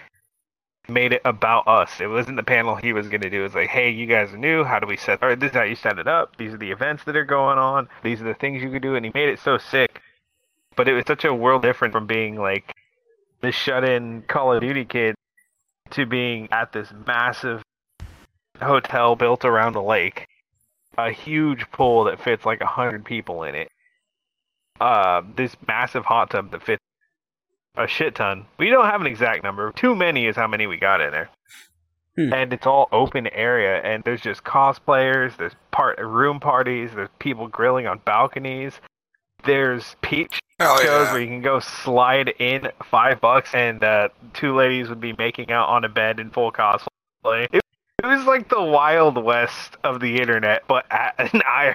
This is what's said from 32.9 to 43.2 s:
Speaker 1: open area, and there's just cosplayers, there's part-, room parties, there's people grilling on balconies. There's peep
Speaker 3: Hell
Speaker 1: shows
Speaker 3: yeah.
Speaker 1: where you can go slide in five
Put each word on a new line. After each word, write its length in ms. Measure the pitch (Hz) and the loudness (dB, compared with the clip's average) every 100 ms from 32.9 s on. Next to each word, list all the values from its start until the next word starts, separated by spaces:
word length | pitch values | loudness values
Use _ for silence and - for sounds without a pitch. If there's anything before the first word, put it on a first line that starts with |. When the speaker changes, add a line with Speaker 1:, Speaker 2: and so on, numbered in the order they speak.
Speaker 1:
open 340 | 110 131 135 113 | 2 0 -2 -6
area, 520 | 104 117 123 98 92 | -2 0 2 2 0
and 200 | 101 110 | -2 -4
there's 180 | 113 120 | -4 -4
just 220 | 113 101 | -6 -10
cosplayers, 920 | - 139 135 127 - 135 131 131 127 - | -2 2 2 0 0 2 2 2 -2 -4
there's 160 | 82 - - | -10 -10 -6
part-, 280 | - 127 - | 0 0 -2
room 420 | 110 113 143 143 | -4 2 2 0
parties, 500 | 143 127 123 123 117 | 0 0 0 -4 -6
there's 160 | 104 98 - | -8 -10 -8
people 280 | 147 117 113 | -6 -6 -8
grilling 380 | - 120 127 110 | 0 0 2 -2
on 140 | 98 - | -4 -2
balconies. 760 | 107 135 135 135 131 135 - - _ _ _ _ _ | 0 0 -2 -10 -10 -10 -14 -20 _ _ _ _ _
There's 520 | 139 139 131 123 - - | 0 2 2 -2 -8 -12
peep 300 | - 151 165 - _ - | -6 -4 -6 -8 _ -2
Speaker 3:
Hell 200 | 165 135 | 2 4
Speaker 1:
shows 80 | 139 | 4
Speaker 3:
yeah. 260 | 147 143 | 4 2
Speaker 1:
where 80 | 123 | 0
you 60 | 117 | -4
can 160 | 123 | -4
go 180 | 135 131 | -2 -2
slide 720 | - - 135 123 123 135 127 - | -4 -10 0 4 4 4 0 -2
in 300 | 123 135 131 - - | -2 -2 -4 -10 0
five 300 | 117 127 127 | 4 4 4